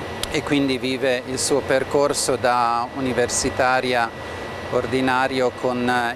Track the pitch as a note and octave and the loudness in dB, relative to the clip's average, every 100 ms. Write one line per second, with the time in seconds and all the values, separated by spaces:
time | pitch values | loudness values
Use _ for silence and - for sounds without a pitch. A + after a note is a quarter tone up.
0 | - - - D#3 - C#3+ C#3 B2+ B2+ C3 | -10 -8 -6 -4 0 2 2 0 -2 -2
1 | C3+ B2 B2+ C3 - C#3 - C3+ C3 D3 | 0 0 -2 -4 0 0 2 0 2 2
2 | C#3+ C#3 - B2 B2 B2 A#2 A#2 B2 C#3 | 2 2 0 0 2 4 2 0 -2 -4
3 | C3 B2 A#2+ - C3 G2+ B2+ B2+ B2+ B2 | -2 0 0 0 -2 2 2 2 2 0
4 | A2+ - - - - - - B2 A#2 C3 | 0 -4 -12 -10 -10 -10 -4 -2 0 0
5 | C3 B2+ C3+ C3 B2 - B2+ B2 B2 B2 | 2 2 2 2 0 0 -2 0 0 0
6 | A#2+ | 0